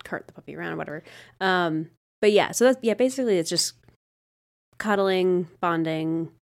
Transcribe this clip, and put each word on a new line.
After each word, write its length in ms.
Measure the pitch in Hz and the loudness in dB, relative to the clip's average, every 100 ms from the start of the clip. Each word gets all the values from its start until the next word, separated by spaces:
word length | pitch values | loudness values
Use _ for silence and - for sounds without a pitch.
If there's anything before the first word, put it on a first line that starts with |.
cart 240 | - 170 - | -10 -12 -12
the 60 | |
puppy 240 | - - 156 | -18 -16 -12
around, 180 | 170 160 | -8 -8
whatever. 280 | 156 151 - - - - | -8 -12 -16 -20 -20 -4
Um, 500 | 190 185 170 156 160 _ _ _ | 0 2 2 -2 -6 _ _ _
but 120 | 214 | 4
yeah, 180 | 202 - | 4 2
so 140 | - 247 | 2 2
that's, 140 | 262 | 4
yeah, 140 | 226 208 | 0 2
basically 420 | 254 262 247 185 | 0 0 0 0
it's 100 | 160 | 0
just 260 | 170 - - _ _ _ _ _ _ _ _ _ - | -2 -4 -6 _ _ _ _ _ _ _ _ _ -8
cuddling, 720 | 214 202 196 185 185 180 170 - | -2 0 2 2 2 0 -2 -4
bonding, 720 | 175 165 160 160 160 165 165 - | -2 0 -2 -2 -2 -4 -6 -10